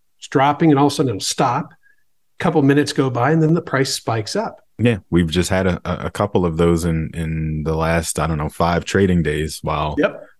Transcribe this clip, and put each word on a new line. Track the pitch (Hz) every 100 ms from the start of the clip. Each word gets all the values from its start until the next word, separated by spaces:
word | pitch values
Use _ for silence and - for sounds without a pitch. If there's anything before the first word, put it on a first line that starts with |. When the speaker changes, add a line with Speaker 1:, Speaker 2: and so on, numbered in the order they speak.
| _ _
Speaker 1:
It's | -
dropping, | 143 135 147 165
and | 143
all | 143
of |
a | 139
sudden | 135
it'll | 98
stop. | - - 139 127 175
A | - _ _ _ _ _ _
couple | 185 160
minutes | 135 143 143
go | - 135
by, | 120 127
and | 160
then | 156
the | 170
price | 160 135 135
spikes | - - 113 107 196
up. | 220 - _ -
Speaker 2:
Yeah, | 113 107 -
we've | 87 85
just | 82 85
had | 95 95
a, | 87 -
a, | 87 -
a |
couple | - 104 107 90
of | 80
those | 85 85
in, | 82 80 78
in | 82 80 80 78 78
the | 76 80
last, | 80 85 82 -
I | 80
don't | 80
know, | 76
five | - 85 85
trading | - 98 98 87
days | 78 76 78 -
while | 78 76 76 -
Speaker 1:
Yep. | 165 - - _